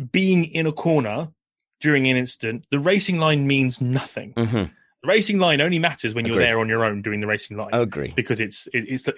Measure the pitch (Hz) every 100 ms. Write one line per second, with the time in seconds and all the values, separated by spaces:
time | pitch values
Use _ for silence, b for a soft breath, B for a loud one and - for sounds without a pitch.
0 | 127 185 190 180 165 165 160 156 170 156
1 | 110 113 160 _ _ _ _ - 151 143
2 | 131 127 127 - 113 117 - 143 160 202
3 | 196 175 156 151 139 139 127 127 123 131
4 | - - - - 113 113 87 b b b
5 | 143 214 202 202 175 143 160 175 165 139
6 | 117 113 113 117 120 113 110 113 113 104
7 | 104 104 104 107 - 104 107 117 110 71
8 | 69 - 117 110 107 - - 127 113 131
9 | -